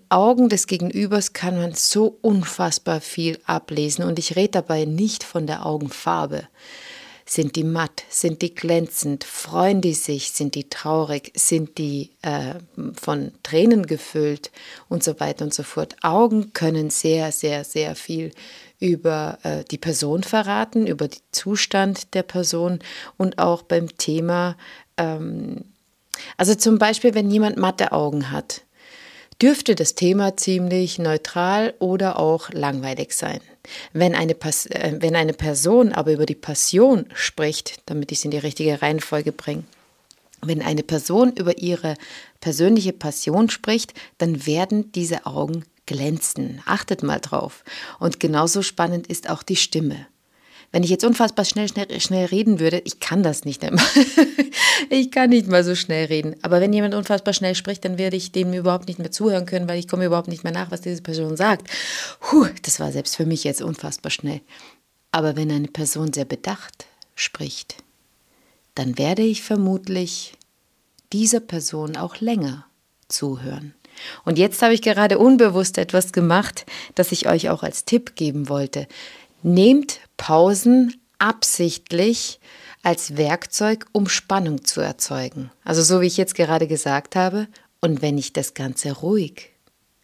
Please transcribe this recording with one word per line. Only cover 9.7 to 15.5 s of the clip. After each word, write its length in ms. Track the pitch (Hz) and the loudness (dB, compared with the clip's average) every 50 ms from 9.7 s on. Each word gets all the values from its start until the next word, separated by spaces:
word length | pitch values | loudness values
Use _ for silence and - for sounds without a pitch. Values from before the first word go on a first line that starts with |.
| 202 190 | 4 4
die 140 | 180 175 156 | 2 0 0
sich? 360 | 151 - - 147 139 - - | 0 -2 -4 -4 -4 -6 -6
Sind 240 | - - 147 143 - | -4 -4 -4 -4 -4
die 140 | 143 139 - | -6 -8 -8
traurig? 600 | - - - 151 156 160 156 147 147 143 - - - | -12 -8 -4 0 0 0 0 0 -4 -6 -8 -8 -4
Sind 420 | - - - 170 160 156 147 - - | 0 0 2 2 2 0 -2 -6 -6
die, 340 | 156 143 143 139 143 - _ _ | -6 -4 -4 -6 -8 -10 _ _
äh, 320 | - 165 147 147 139 131 135 180 175 - _ - - - - | -6 -6 -4 -4 -4 -6 -10 -12 -16 -16 _ -12 -10 -10 -10
von 400 | - - - 151 143 139 - - _ - | -8 -6 -4 -4 -4 -4 -8 -10 _ -10
Tränen 420 | - 156 160 196 233 233 214 180 | 0 2 4 6 6 6 6 4
gefüllt? 640 | 151 160 151 - - - 156 151 147 147 143 - - - - - - - - - _ | 0 -4 -6 -6 -6 -2 -2 0 0 -2 -4 -8 -14 -18 -20 -20 -20 -20 -20 -10 _
Und 160 | 175 170 - | -4 -2 -2
so 160 | 165 151 - | -2 -2 -2
weiter 240 | 156 147 147 - 151 | -4 -6 -4 -6 -6
und 100 | 147 | -6